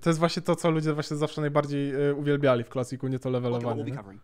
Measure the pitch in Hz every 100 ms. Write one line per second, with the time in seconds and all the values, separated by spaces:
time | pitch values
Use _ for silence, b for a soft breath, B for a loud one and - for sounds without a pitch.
0 | 170 160 170 180 170 170 170 160 156 151
1 | 147 151 151 - 147 147 147 143 143 135
2 | 143 143 147 143 139 123 117 131 123 127
3 | 131 131 131 127 123 120 120 113 113 131
4 | 101 101